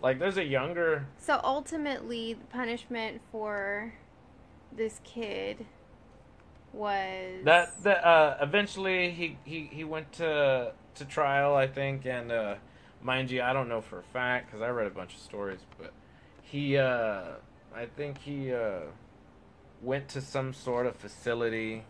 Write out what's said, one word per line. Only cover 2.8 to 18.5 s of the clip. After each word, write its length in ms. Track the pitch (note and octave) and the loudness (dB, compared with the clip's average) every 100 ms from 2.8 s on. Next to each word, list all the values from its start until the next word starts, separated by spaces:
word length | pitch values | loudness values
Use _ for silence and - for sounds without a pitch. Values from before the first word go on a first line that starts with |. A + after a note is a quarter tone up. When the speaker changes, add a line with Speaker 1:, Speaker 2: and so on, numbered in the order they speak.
| - A#3+ A3 A#3+ - | -6 -6 -6 -8 -12
Speaker 2:
for 640 | A3 G#3+ G#3 G3 G3+ A3+ - - - - - - - - | -8 -4 -4 -2 -4 -6 -14 -20 -20 -20 -20 -20 -20 -20
this 260 | - A3 - - | -6 -6 -6 -16
kid 600 | - A3 G3 G3 G#3 G#3+ - - - - - - - - - - | -10 -8 -6 -6 -8 -12 -18 -20 -20 -20 -20 -20 -20 -20 -20 -18
was 680 | G#3+ G#3 G3 F#3+ F#3+ F#3 F#3 E3+ | -6 -2 -2 -2 -6 -8 -2 6
Speaker 1:
That, 360 | F3 E3+ - | 6 6 0
that, 200 | F#3+ F#3 | 4 6
uh, 340 | E3+ E3 D3+ C3+ | 10 10 8 4
eventually 720 | C#3+ G3 G#3 F#3+ F#3+ F#3 F3 | 2 2 2 -2 0 2 0
he, 260 | E3+ E3+ C#3 C#3 | -2 -6 -8 -10
he, 240 | D#3+ D3+ | -10 -10
he 120 | D3 D#3 | -10 -6
went 260 | D#3 D3 | -6 -8
to, 600 | - E3 D3+ C#3+ C3 A#2+ - - - | -4 0 4 6 4 0 -8 -20 -16
to 100 | C#3 | -6
trial, 500 | - C#3+ C#3 C#3+ C#3+ | 2 4 6 6 6
I 120 | C3+ | 4
think, 380 | C3+ C#3 C3+ C3 | 0 -2 -2 -4
and, 240 | B2+ A#2 | -4 -2
uh, 240 | A#2 G#2+ G2+ - - - - | -2 0 -4 -10 -20 -20 -10
mind 280 | A#2+ C3 C3 | -2 0 0
you, 100 | B2+ | 0
I 100 | B2 | 2
don't 160 | C3+ B2 | 2 0
know 140 | A2+ | -4
for 180 | G#2+ F2+ | -6 -14
a 40 | |
fact, 460 | - B2+ B2 B2 B2 | -8 -4 0 0 -2
'cause 100 | A2 | -6
I 80 | A2+ | -4
read 180 | B2 G#2 | 0 -2
a 40 | |
bunch 220 | F2+ F2+ | -4 -12
of 60 | - | -14
stories, 400 | - G#2 G2+ F#2+ - - | -12 -8 -6 -8 -14 -18
but 140 | D#2+ - - - - - | -18 -18 -20 -20 -20 -20
he, 360 | - C#3+ C#3+ C#3 | -10 -6 0 2
uh, 460 | C3 B2 A2+ G2+ F2 B1 - - - G#2+ | 4 2 0 -2 -6 -12 -16 -20 -18 -12
I 100 | A#2+ | -12
think 340 | C3 D3 C#3 | -8 -10 -10
he, 340 | C#3+ C#3+ C3+ | -10 -6 -4